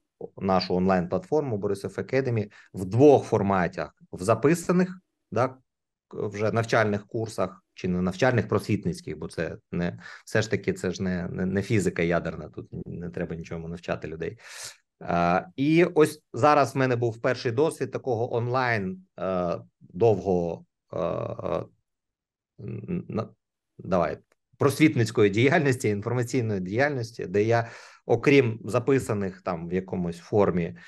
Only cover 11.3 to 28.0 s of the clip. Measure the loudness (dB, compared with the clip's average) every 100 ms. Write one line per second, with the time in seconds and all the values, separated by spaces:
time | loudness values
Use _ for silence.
11.3 | -4 -2 -2 0 0 0 0 0 0 -2
12.3 | -8 -12 -14 -14 -12 -10 -10 -10 -8 -8
13.3 | -8 -10 -10 -10 -10 -6 -6 -6 -8 -10
14.3 | -10 -18 -16 -16 -18 _ -12 -2 0 2
15.3 | 2 -2 -2 2 4 4 4 2 2 _
16.3 | 2 4 6 4 2 0 2 -2 -2 -2
17.3 | -2 -2 0 0 -2 -6 -6 -4 -2 -2
18.3 | -2 -2 0 0 0 -2 -8 -12 -8 -2
19.3 | 0 -2 -4 -8 _ -10 2 2 4 2
20.3 | 0 0 -6 -14 _ -12 -6 -4 -4 -6
21.3 | -8 -6 -6 -6 _ _ _ _ _ _
22.3 | _ _ -16 -12 -10 -8 -8 -6 -6 -6
23.3 | _ _ _ _ -12 -2 0 0 -4 _
24.3 | _ _ 0 0 4 4 4 0 4 4
25.3 | 6 4 4 2 0 0 -2 -2 -2 -2
26.3 | -2 -2 -2 -2 0 0 -2 -8 -10 -2
27.3 | 0 2 2 0 -10 -20 -8